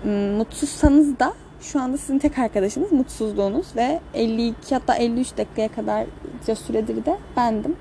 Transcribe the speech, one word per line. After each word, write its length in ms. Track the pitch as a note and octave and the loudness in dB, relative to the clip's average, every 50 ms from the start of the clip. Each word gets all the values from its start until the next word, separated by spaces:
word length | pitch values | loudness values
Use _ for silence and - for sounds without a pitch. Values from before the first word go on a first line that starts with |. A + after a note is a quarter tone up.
Hmm, 340 | - G#3+ G#3 G3+ G3+ G3+ G3+ | 0 0 0 0 0 0 0
mutsuzsanız 800 | G#3 A3 - - - - C#4+ - - - D4 C#4 D4 D4+ C#4+ C4+ - | 0 -2 -2 -2 -6 -4 -4 0 4 6 8 8 8 6 6 4 2
da 140 | B3 - A4+ - - - - - | 0 0 0 -6 -14 -20 -20 -18
şu 200 | - - - C#4+ | -16 -4 -4 -2
anda 160 | B3+ B3+ C4 | -2 -2 -4
sizin 220 | C#4+ - - C4+ C#4 | -4 -2 0 0 2
tek 200 | - D4 D4 C4 | 2 2 2 2
arkadaşınız 540 | B3 G#3+ - G#3 F#3+ G3+ - - E4+ G#4 | -2 0 2 0 0 0 0 -2 0 4
mutsuzluğunuz 840 | F4 C4 C4 - - - A3 G#3+ G3+ G#3 G3+ G3 G3+ C#4+ F#4 - - | 4 4 4 2 -2 -4 -4 -2 0 0 0 2 0 -2 -4 -2 -2
ve 240 | A3+ A#3 C4 D4+ E4+ - - - | 0 0 0 0 -2 -4 -6 -2
elli 340 | - A3+ A3 A3+ A3 A#3 A#3 | 0 0 0 2 0 0 0
iki 260 | A3+ - - - C#4 | -2 -4 -4 -2 -2
hatta 200 | B3+ - - B3 | 0 2 2 2
elli 260 | - A#3+ A#3 A#3 B3 | 2 2 2 2 0
üç 160 | B3+ - - | -2 -2 -2
dakikaya 320 | - G#3+ - - - A3 A3 | -4 -6 -4 -2 -2 -2 -2
kadar 380 | - A#3 A3 G#3+ G#3+ G#3+ A3+ - - - - - - - - - A3 | -2 -4 -2 -2 -2 -2 -2 -4 -8 -14 -14 -14 -14 -6 -4 -4 -4
süredir 500 | A3 - - A3+ A3 G#3+ A3+ A3+ A3+ A3+ | -4 -4 -2 -2 -2 0 0 -4 -2 0
de 140 | D4 F4+ G4+ - - - | -2 -2 -2 -4 -6 -2
bendim. 400 | - A#3+ A#3 A3 G#3+ G#3 C#4+ E4+ - | 0 2 2 0 0 -2 -2 -4 -4